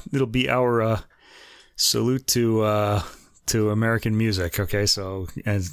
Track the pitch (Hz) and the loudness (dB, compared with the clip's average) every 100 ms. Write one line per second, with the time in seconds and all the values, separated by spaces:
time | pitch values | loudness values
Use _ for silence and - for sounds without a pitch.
0 | - 139 131 120 127 123 123 117 110 110 | -2 -2 0 0 0 2 2 2 2 0
1 | - _ - - - - - - - 113 | -4 _ -20 -20 -20 -20 -20 -4 -2 0
2 | 113 131 - 123 117 110 107 104 104 104 | 0 0 0 2 2 2 2 2 2 0
3 | - - - _ - 113 107 107 113 113 | -2 -12 -20 _ -4 0 2 2 2 0
4 | 117 110 113 95 87 - 101 104 101 - | 0 0 0 0 -2 -2 -2 0 0 0
5 | 95 95 92 - - 101 92 | -4 -6 -8 -6 -2 -2 -2